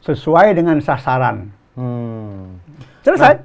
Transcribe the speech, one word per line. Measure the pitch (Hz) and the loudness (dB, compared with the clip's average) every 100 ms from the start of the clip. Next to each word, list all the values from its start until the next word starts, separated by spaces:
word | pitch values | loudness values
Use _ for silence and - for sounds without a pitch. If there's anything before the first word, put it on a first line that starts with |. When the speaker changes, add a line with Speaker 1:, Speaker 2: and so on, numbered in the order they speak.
Speaker 1:
sesuai | - 139 - 165 208 | -6 -6 2 4 4
dengan | 175 170 151 | 4 2 0
sasaran. | 147 135 - 127 123 107 101 98 _ | 0 -4 -2 0 0 -2 -12 -20 _
Speaker 2:
Hmm. | - 127 120 117 113 107 98 92 90 87 147 - _ | -10 -8 -6 -8 -10 -12 -14 -16 -20 -20 -20 -20 _
Speaker 1:
Selesai. | - 339 285 294 | -2 4 4 4